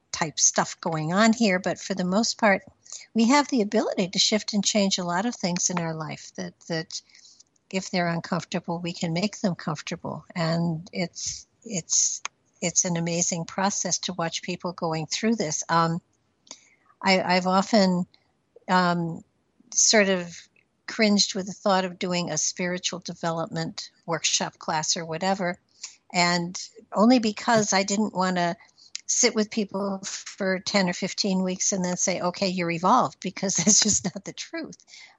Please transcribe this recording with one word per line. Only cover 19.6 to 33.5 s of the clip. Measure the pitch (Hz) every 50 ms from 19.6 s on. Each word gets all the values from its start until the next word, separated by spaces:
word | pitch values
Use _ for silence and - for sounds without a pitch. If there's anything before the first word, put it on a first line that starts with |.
| _ _ -
sort | - - - 226 214 196 196
of | 190 180 175 175 170 - - _ _ _ _ _ _ _ _
cringed | - - - 220 208 208 202 - - -
with | 196 185
the | 202 175
thought | - - 208 190 185 185
of | 180 180 -
doing | 196 180 180 175 175 -
a | 151
spiritual | 151 - - - - 180 175 180 175 - - 180 175
development | - - 175 - 175 170 165 165 165 - 160 165 165 - - - - - _ _ _
workshop | 170 165 151 - - - - 185 156 -
class | - - 196 165 156 156 - -
or | 180 165
whatever, | 165 156 160 190 190 196 202 175 175 185 - _ _ _ _ - - - _ _ _
and | - 180 175 175 175 175 170 175 185 - - - _ - - _ -
only | 190 214 240 262 240
because | 226 214 208 - - 247 233 220 208 - 202
I | 190 196
didn't | 202 202 214 214 - -
wanna | 180 185 185 180 180 175 170 175 - - _ _ _ - _ - - -
sit | - - - 247 220 -
with | 220 214 -
people | - 226 202 - - 190 202 202 190 190 -
for | - - - - - - - 196 190 185 180
ten | - - - 202 185 175
or | 180
fifteen | - 196 180 - - - 196 185 185 185
weeks | 185 185 - - -
and | 208 185 180
then | 180 180
say, | - - 190 175 -
"Okay, | 175 180 - - 202
you're | 185 185 185 170 170
evolved," | 170 165 180 196 233 - 170 135 - -
because | - 185 - - 208 196